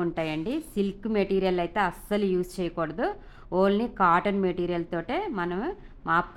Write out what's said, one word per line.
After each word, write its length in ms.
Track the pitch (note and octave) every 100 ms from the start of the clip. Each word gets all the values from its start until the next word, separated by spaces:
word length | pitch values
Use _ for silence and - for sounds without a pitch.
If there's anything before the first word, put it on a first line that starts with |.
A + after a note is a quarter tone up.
ఉంటాయండి. 500 | E3+ E3 D#3+ D#3 F3 D4+ -
సిల్క్ 340 | G#3 G3+ - A3 G#3+
మెటీరియల్ 420 | G3 F#3+ F#3+ F3+
అయితే 160 | E3+ G#3+ F#3
అస్సలు 360 | - - G#3 G3+
యూజ్ 180 | F3+ F3+ -
చేయకూడదు. 500 | F3 E3+ D#3 D#3+ E4 G#4 - - - F3
Only 260 | G3 G3+ A#3 -
కాటన్ 400 | F3+ F3 G3+ G3 F#3+
మెటీరియల్ 420 | F3+ F3 E3+ E3+
తోటే 240 | E3+ E3+ D#4+ G#4 G#3
మనం 200 | F3 F3+ D4 G#4 - - E3+
మాప్ 240 | E3+ E3+